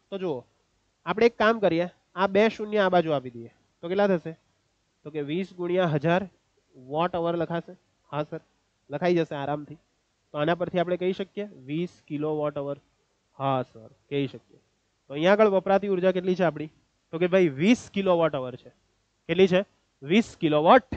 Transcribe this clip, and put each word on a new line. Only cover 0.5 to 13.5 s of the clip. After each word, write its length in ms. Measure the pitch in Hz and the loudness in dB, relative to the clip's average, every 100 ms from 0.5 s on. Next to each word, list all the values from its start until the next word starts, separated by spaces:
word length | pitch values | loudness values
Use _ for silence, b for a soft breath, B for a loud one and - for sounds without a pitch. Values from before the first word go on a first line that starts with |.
| _ _ _ _ _ 165 | _ _ _ _ _ -6
આપણે 200 | 190 233 | 0 2
એક 120 | - | 4
કામ 200 | 214 226 | 2 2
કરીએ, 300 | 196 165 175 - _ | 2 0 -2 -8 _
આ 120 | 175 196 | -2 0
બે 220 | 196 220 | 4 2
શૂન્ય 300 | 214 214 208 | 0 -2 0
આ 100 | 190 | 2
બાજુ 220 | 180 160 | 2 2
આપી 200 | 143 127 | -2 -4
દઈએ, 240 | 117 117 - _ _ | -12 -16 -20 _ _
તો 60 | 170 | -6
કેટલા 180 | 190 202 | 0 2
થશે? 320 | 175 160 160 _ _ _ _ _ _ | 2 -2 -14 _ _ _ _ _ _
તો 60 | 151 | -12
કે 100 | 151 | -8
વીસ 340 | 143 165 185 | -4 -4 -6
ગુણ્યા 320 | 180 175 180 175 | -6 -2 0 0
હજાર 420 | 151 151 180 190 - _ _ _ 139 | 0 2 0 -2 -10 _ _ _ -20
watt 400 | 127 151 175 175 | -8 -2 -2 -2
અવર 200 | 170 170 | -2 -2
લખાશે. 400 | 160 170 - 185 _ _ _ | -4 -6 -8 -16 _ _ _
હા 100 | 143 | -8
sir, 180 | 151 160 - _ _ _ - | -8 -10 -16 _ _ _ -14
લખાઈ 240 | 147 175 | -4 0
જશે 200 | 180 156 | 0 0
આરામથી. 400 | 147 139 147 147 151 _ _ _ _ _ | -4 -6 -6 -8 -18 _ _ _ _ _
તો 60 | 151 | -4
આના 160 | 151 | 0
પરથી 240 | 170 170 180 | 0 -2 -2
આપણે 180 | 170 180 | -2 -2
કહી 160 | 180 | -2
શકીએ 320 | 196 190 - | -4 -8 -10
વીસ 580 | 208 151 127 151 175 - - | -12 -14 -8 -6 -6 -8 -12
કિલોવોટ 520 | 147 151 151 147 143 | -6 -4 -4 -4 -4
અવર. 220 | 143 139 _ _ _ _ _ - | -8 -10 _ _ _ _ _ -6
હા 240 | 139 | -2